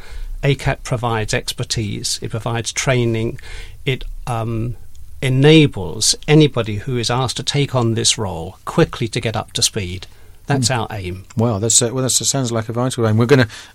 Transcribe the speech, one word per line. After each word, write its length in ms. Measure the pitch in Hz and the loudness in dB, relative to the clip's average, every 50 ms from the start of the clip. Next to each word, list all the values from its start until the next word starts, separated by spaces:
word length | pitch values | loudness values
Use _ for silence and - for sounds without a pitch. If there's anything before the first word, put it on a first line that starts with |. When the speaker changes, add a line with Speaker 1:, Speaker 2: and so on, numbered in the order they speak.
| - - - - - - - - | -12 -10 -8 -8 -6 -6 -4 0
Speaker 1:
acat 400 | - 143 139 - - 139 131 - | 0 0 0 2 0 -2 -2 -2
provides 500 | - - 135 113 120 117 113 110 107 - | -4 -4 -4 -2 0 0 0 0 0 0
expertise, 840 | - 120 - - - - 117 - - 120 110 101 113 120 120 - - - | -2 -2 -2 -4 -6 -6 -6 -4 -4 -4 -2 -4 -4 -4 -4 -4 -6 -6
it 100 | 117 117 | -6 -6
provides 400 | - 113 - 120 117 117 113 - | -6 -6 -4 -2 -4 -2 -4 -4
training, 720 | - - - 143 131 123 120 117 113 113 113 117 139 - - - - - - - - - - | -6 -2 0 2 2 2 2 2 2 0 -2 -2 -4 -6 -10 -10 -10 -10 -12 -12 -14 -6 -4
it, 180 | 139 131 127 - - - - - | -4 -4 -4 -4 -8 -8 -6 -6
um, 500 | - 120 113 113 117 117 110 113 123 120 - - - - - - - - - | -4 -4 -4 -2 -2 -2 -2 -2 -4 -6 -8 -10 -12 -12 -12 -12 -10 -6 -4
enables 920 | - 131 127 131 139 151 160 160 147 - - 101 92 85 - 110 113 - - - - | 0 2 4 6 8 10 10 10 8 6 2 -2 -6 -6 -4 0 0 0 0 0 2
anybody 520 | - 151 156 151 139 - 120 107 110 104 101 | 4 6 6 6 6 4 0 -2 -2 -4 -4
who 200 | - 139 127 120 | -4 -4 -2 -2
is 100 | 110 - | 0 0
asked 300 | 120 127 135 123 - - | 0 0 0 -2 -4 -4
to 40 | |
take 320 | - - - 143 139 - - | -4 -2 0 0 0 0 0
on 200 | 127 117 113 113 | 2 2 2 2
this 240 | 113 117 - - - | 2 0 0 0 0
role 400 | 110 92 87 82 82 92 - - - | -2 -4 -6 -6 -8 -10 -12 -12 -12
quickly 420 | - - - - - - - 123 107 | -2 2 2 2 2 0 -4 -6 -4
to 120 | - 123 | -4 -4
get 160 | - 113 107 | -4 -2 -4
up 160 | 107 - - | -4 -6 -6
to 100 | - - | -2 -2
speed. 440 | 98 - - 110 95 87 92 92 - - - - - - - - - | -2 0 0 -2 -4 -4 -6 -10 -12 -14 -16 -18 -20 -20 -20 -10 -4
That's 220 | - 143 131 123 110 | 0 0 2 2 2
Speaker 2:
Hmm. 120 | 131 117 | 0 0
Speaker 1:
our 60 | 107 - | -2 -4
aim. 340 | 113 101 90 90 90 92 - - - | -6 -8 -6 -8 -8 -10 -12 -6 -2
Speaker 2:
Wow, 220 | 110 113 123 110 95 | 0 2 2 2 0
that's, 240 | 110 117 - - | 0 2 2 2
uh, 80 | 123 - | 2 2
well, 100 | 123 131 | 0 -2
that 60 | 131 123 | 0 0
sounds 420 | - - 117 - - 135 131 117 | 0 0 0 0 0 0 -2 0
like 200 | 117 113 110 - | -2 -2 -4 -2
a 20 | |
vital 340 | 110 120 123 131 - - 113 | -2 -2 -2 -2 0 0 2
aim. 120 | 107 107 113 | 2 4 4
We're 80 | 120 | 4
gonna 220 | 120 143 131 127 110 - - - - | 6 6 6 6 2 -2 -8 -18 -20